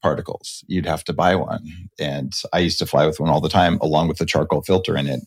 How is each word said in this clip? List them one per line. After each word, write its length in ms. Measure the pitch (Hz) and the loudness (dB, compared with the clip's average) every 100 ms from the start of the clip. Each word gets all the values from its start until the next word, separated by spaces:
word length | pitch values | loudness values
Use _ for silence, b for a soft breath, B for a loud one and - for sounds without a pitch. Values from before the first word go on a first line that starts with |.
particles. 600 | - - - - - - - | 0 0 -4 -10 -12 -16 -4
You'd 180 | 90 82 | -2 0
have 160 | 78 | -2
to 80 | - | -2
buy 220 | 78 90 | 2 4
one. 540 | 92 - 76 76 85 90 - | 4 0 -6 -8 -14 -16 -6
And 340 | 76 71 67 - - | -4 -4 -4 -6 -2
I 60 | 82 | 0
used 180 | 87 - | 2 0
to 60 | 80 | 0
fly 200 | 69 78 | 2 2
with 120 | 78 | 2
one 120 | 78 | 0
all 100 | 76 | 2
the 80 | 80 | 2
time, 300 | 98 90 82 | 2 4 2
along 260 | 76 76 82 | 2 2 0
with 100 | 76 | 0
the 80 | 82 | 0
charcoal 360 | 78 76 76 | 0 0 -2
filter 340 | - 92 - 71 | 2 2 2 -2
in 120 | 69 | -2
it, 120 | 64 | -4